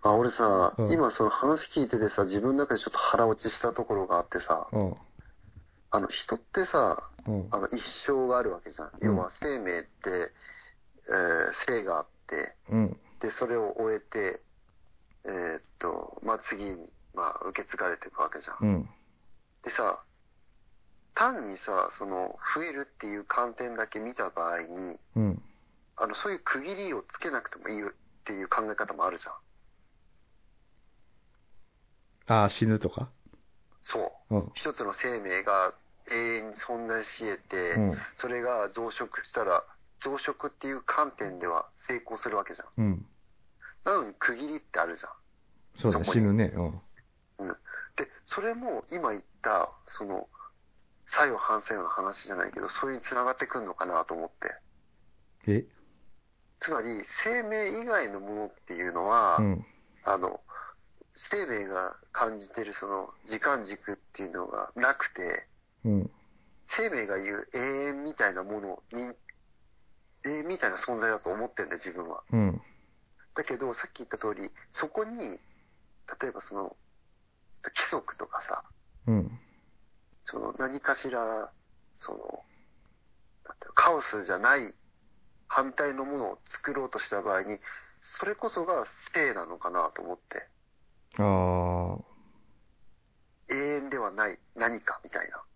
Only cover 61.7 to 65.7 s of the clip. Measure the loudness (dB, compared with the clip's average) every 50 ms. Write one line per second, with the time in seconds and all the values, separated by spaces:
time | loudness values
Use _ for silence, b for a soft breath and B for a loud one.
61.7 | -2 -2 -2 -4 -6 -8 -18 _ _ 0 0 0 0 -6 -10 -10 -8 -6 -6 -6
62.7 | -6 -8 -6 -4 -2 -4 -4 -6 -12 -18 -10 -6 -6 0 2 2 2 2 0 -6
63.7 | -8 -8 -6 -8 -8 -8 _ -20 -12 -10 -8 -6 -4 -6 -6 -4 -4 -4 -6 -6
64.7 | -4 2 2 2 2 2 0 -4 -4 -4 -4 -2 -2 -4 -4 _ -20 _ _ _